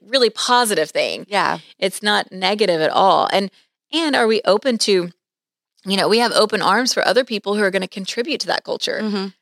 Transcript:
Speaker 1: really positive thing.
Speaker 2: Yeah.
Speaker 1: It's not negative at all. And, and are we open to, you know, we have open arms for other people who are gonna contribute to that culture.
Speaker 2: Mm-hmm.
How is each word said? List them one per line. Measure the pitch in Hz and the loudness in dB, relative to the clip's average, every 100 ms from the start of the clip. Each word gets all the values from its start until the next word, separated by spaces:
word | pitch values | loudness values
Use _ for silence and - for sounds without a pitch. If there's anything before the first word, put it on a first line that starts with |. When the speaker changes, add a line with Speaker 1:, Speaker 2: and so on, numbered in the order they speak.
Speaker 1:
really | 196 262 240 | -4 0 0
positive | - - 247 240 190 151 | 0 0 2 2 0 -2
thing. | 147 135 85 185 | -2 -4 -4 -6
Speaker 2:
Yeah. | 196 151 165 - - | -2 -2 -2 -8 -6
Speaker 1:
It's | 190 - | -6 -4
not | 208 208 - | -2 -2 -2
negative | 185 185 214 208 165 | -4 -2 0 0 2
at | 156 | 0
all. | - 190 170 - | 2 4 4 2
And, | 190 196 - _ _ _ | 0 -2 -6 _ _ _
and | 302 320 262 | -4 0 2
are | 226 | 2
we | 220 - | 2 2
open | 202 269 226 | 0 0 -2
to, | - 190 175 - _ _ _ _ _ _ - | 2 0 0 -8 _ _ _ _ _ _ -4
you | 190 | 0
know, | 165 | 2
we | 220 | 4
have | 233 | 2
open | - 214 214 | 2 2 2
arms | 175 202 247 | 2 2 0
for | - - | 0 2
other | 196 | 2
people | 262 214 196 208 | 0 -2 -2 0
who | |
are | 202 | 0
gonna | 190 185 | 0 -4
contribute | - 190 - 247 269 | -8 -8 -6 -4 -4
to | - | -4
that | - - | -4 -4
culture. | - - - | -6 -4 -4
Speaker 2:
Mm-hmm. | 214 202 190 - | -4 -4 -6 -10